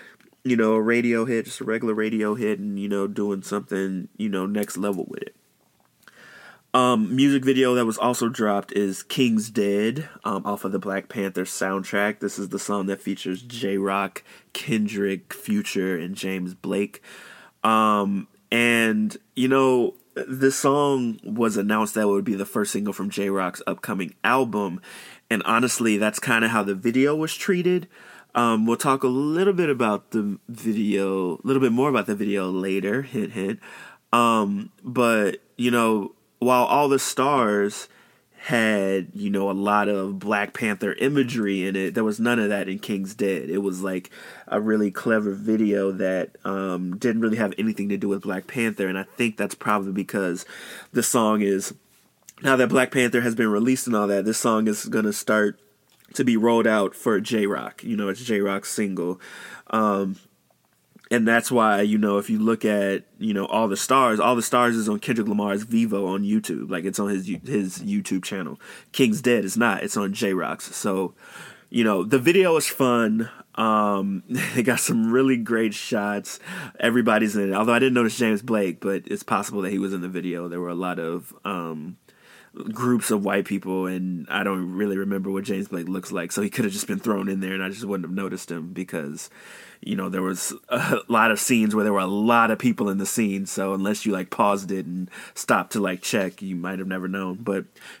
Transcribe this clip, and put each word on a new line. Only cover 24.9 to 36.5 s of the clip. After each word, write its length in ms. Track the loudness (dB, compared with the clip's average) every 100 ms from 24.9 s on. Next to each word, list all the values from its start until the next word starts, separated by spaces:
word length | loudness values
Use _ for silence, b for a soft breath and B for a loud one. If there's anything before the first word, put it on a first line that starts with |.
| B B B -4
And 140 | -2
honestly, 540 | 2 2 2 2 2 2
that's 220 | 0 -2
kinda 280 | 0 2 4
how 160 | 0
the 100 | 0
video 420 | -2 0 2 2 2
was 200 | -4 -4
treated. 520 | 0 2 2 0 -2 B B B B
Um, 320 | 0 2 2 2
we'll 120 | 2
talk 260 | 2 2
a 60 | 2
little 440 | 0 0 2 2
bit 160 | 2 2
about 420 | 2 2 0 -2
the 280 | -2 -2 -4 -10
video, 880 | -8 -2 0 0 0 0 0 -2
a 60 | -4
little 180 | 0 2
bit 120 | 4
more 160 | 4 2
about 160 | 2 0
the 100 | -2
video 340 | -2 -2 -2
later, 520 | -2 -2 -2 0 -4
hint, 320 | -4 -6 -6
hint. 260 | -4 -4 -6 B B B B 0
Um, 580 | 4 4 4 2 -2 -6 _
but, 580 | -8 0 4 4 2 -2 _ -2
you 120 | 0
know, 440 | 2 2 2 -2 -10 _ -2
while 240 | 2